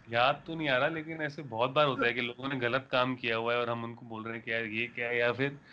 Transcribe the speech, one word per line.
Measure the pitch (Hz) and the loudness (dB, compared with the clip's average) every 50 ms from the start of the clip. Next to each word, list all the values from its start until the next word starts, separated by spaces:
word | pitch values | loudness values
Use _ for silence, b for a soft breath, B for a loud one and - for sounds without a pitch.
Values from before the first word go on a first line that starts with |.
| - 110 | -12 -2
याद | 117 117 123 135 147 143 - | 2 4 4 4 4 0 -4
तो | - 165 | -8 -6
नहीं | 165 156 143 | -4 0 2
आ | 131 | 2
रहा, | 127 139 156 | 2 2 2
लेकिन | 165 160 151 160 165 160 156 | 0 -4 -6 -8 -8 -6 -6
ऐसे | 147 147 - 151 | -6 -6 -8 -10
बहुत | 123 113 110 123 131 | -8 -2 0 0 2
बार | 135 151 151 | 4 4 4
होता | 139 127 - 127 | 4 4 4 2
है | 120 117 | 2 2
कि | 123 | 0
लोगों | 123 120 120 - 131 139 | -2 -4 -4 -6 -4 -4
ने | 139 | -2
गलत | 131 123 120 120 135 131 - 135 | 0 0 2 2 0 0 0 2
काम | 127 127 127 127 | 2 2 2 0
किया | 113 120 120 113 | -2 -2 0 0
हुआ | 113 113 117 120 | 0 2 2 2
है | 120 | 2
और | 120 117 | 0 0
हम | 120 117 113 | -2 -4 -4
उनको | 117 120 120 123 | -8 -10 -12 -12
बोल | 117 113 107 110 | -12 -10 -8 -8
रहे | 113 113 | -8 -8
हैं | 117 113 | -8 -6
कि | 120 113 | -4 -4
यार, | 113 117 | -4 -2
ये | 110 107 113 120 | -2 -2 -4 -4
क्या | 120 117 123 120 117 | -4 -4 -6 -4 -2
है, | 123 120 | 0 2
या | 120 120 117 | 2 2 2
फिर | 117 135 139 143 139 B B | 2 0 -2 -2 -6 B B